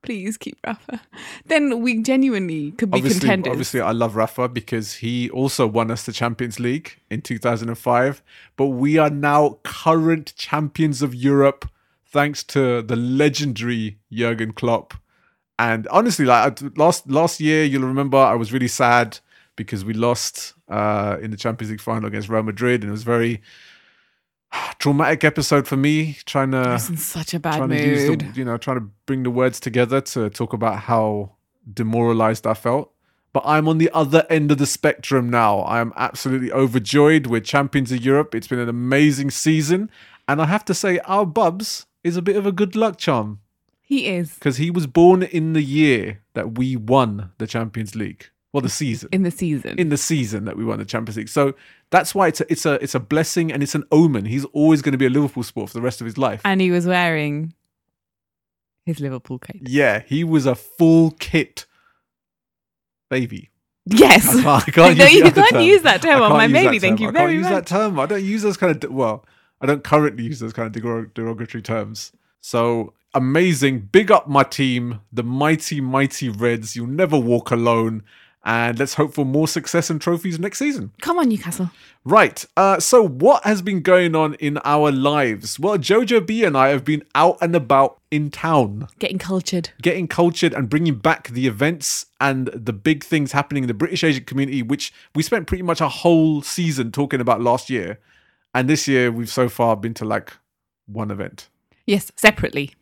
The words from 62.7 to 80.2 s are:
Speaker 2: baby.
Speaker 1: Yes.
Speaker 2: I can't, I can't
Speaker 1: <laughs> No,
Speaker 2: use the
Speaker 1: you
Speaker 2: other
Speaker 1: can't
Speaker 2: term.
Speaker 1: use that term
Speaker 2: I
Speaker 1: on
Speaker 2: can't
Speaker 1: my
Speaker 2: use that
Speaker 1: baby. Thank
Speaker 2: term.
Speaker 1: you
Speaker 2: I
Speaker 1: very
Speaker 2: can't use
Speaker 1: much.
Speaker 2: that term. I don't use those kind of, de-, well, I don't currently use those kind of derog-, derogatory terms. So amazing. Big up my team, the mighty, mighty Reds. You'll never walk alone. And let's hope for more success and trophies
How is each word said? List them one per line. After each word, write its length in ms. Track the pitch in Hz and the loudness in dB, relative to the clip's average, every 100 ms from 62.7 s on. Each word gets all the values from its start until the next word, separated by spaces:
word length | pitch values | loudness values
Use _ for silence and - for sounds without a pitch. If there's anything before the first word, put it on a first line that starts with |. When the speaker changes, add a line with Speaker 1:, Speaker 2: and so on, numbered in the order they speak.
| _ _ _ _ | _ _ _ _
Speaker 2:
baby. 400 | 127 120 101 - _ _ _ - | -4 -4 -8 -18 _ _ _ 0
Speaker 1:
Yes. 420 | 214 - - - 240 | 6 8 8 6 4
Speaker 2:
I 60 | |
can't, 260 | 254 135 - | 4 4 4
I 40 | |
can't 260 | 165 175 160 | 8 8 10
Speaker 1:
<laughs> 0 | |
No, 80 | 277 | 10
Speaker 2:
use 60 | |
the 60 | 339 | 10
Speaker 1:
you 60 | 339 | 8
Speaker 2:
other 160 | 381 | 8
Speaker 1:
can't 80 | 427 | 6
Speaker 2:
term. 80 | 480 | 6
Speaker 1:
use 180 | 330 403 | 8 8
that 180 | 311 190 | 6 4
term 200 | 330 277 | 4 6
Speaker 2:
I 40 | 220 | 6
Speaker 1:
on 60 | |
Speaker 2:
can't 60 | - | 6
Speaker 1:
my 80 | 220 | 6
Speaker 2:
use 80 | |
that 100 | 285 | 6
Speaker 1:
baby. 160 | 381 226 | 4 2
Thank 180 | 180 214 | 0 0
Speaker 2:
term. 40 | |
Speaker 1:
you 60 | 214 | 0
Speaker 2:
I 20 | |
Speaker 1:
very 140 | 277 349 | 2 2
Speaker 2:
can't 100 | 320 | 2
use 80 | |
Speaker 1:
much. 100 | 359 | 0
Speaker 2:
that 140 | 196 170 | -2 -2
term. 320 | 185 214 170 | -2 0 -2
I 60 | 143 | -2
don't 180 | 202 | -2
use 180 | 196 214 | -2 -2
those 160 | 208 185 | -2 0
kind 140 | 185 | 0
of, 80 | 131 | 0
de-, 100 | 143 | -4
well, 340 | 131 117 107 _ _ _ _ | -2 -2 -4 _ _ _ _
I 40 | 135 | -2
don't 180 | 147 | -2
currently 400 | - 151 147 113 | 2 2 2 -2
use 160 | 117 139 | -8 -8
those 140 | 113 | -10
kind 200 | 113 113 113 | -8 -8 -6
of 60 | |
derog-, 320 | 117 117 110 | -6 -6 -8
derogatory 480 | - 113 117 117 117 | -8 -8 -8 -10 -12
terms. 500 | 104 113 104 110 - _ _ _ | -6 -6 -6 -14 -18 _ _ _
So 520 | - 120 117 117 107 _ _ | -4 0 0 0 -6 _ _
amazing. 760 | 131 127 151 180 143 139 127 101 | -2 2 2 2 2 2 0 4
Big 200 | 185 208 | 4 6
up 160 | 196 - | 4 4
my 160 | 139 | 2
team, 580 | 131 - 135 123 120 104 _ | 2 0 -2 -2 -6 -10 _
the 120 | 120 | -6
mighty, 580 | 117 131 151 156 - 147 | -4 0 0 0 -2 -6
mighty 480 | 131 131 139 - 131 | -2 0 -2 -2 -8
Reds. 460 | 104 120 117 110 117 | -2 -2 -2 -6 -10
You'll 120 | 120 | -8
never 300 | 147 185 151 | -2 2 2
walk 320 | 117 120 - | 2 0 0
alone. 520 | 117 117 117 113 110 104 _ _ _ - | 0 2 2 0 -4 -12 _ _ _ -4
And 300 | 113 117 117 | 0 -2 -2
let's 160 | 135 | -4
hope 180 | - 151 147 | 0 -2 0
for 100 | 135 | -2
more 220 | 139 156 | 0 0
success 420 | 175 - 170 160 | -4 -2 -4 -2
and 100 | 160 | -4
trophies 380 | 175 170 | -2 -2